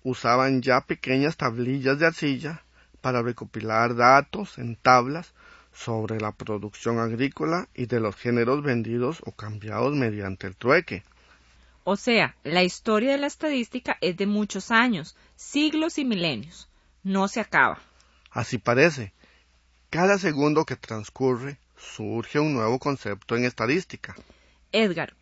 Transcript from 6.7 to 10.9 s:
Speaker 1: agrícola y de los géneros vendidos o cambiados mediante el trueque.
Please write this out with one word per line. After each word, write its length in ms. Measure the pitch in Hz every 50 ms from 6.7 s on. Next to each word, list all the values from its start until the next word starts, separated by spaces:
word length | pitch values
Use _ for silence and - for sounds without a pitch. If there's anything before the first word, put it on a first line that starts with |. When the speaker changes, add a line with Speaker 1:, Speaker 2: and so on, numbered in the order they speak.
| - - - 117 117 113
Speaker 1:
agrícola 720 | 113 113 117 113 135 139 - - 156 156 165 180 247 - _
y 120 | - 123
de 140 | 110 123 117
los 160 | 110 104 101
géneros 460 | - - 123 120 120 117 117 135 147
vendidos 600 | 147 147 120 117 110 117 117 120 123 135 165 - -
o 80 | -
cambiados 640 | - - 110 107 107 101 101 107 104 107 123 135 147
mediante 520 | 143 127 113 104 104 98 95 98 - -
el 100 | 98 92
trueque. 460 | - - 120 147 180 175 -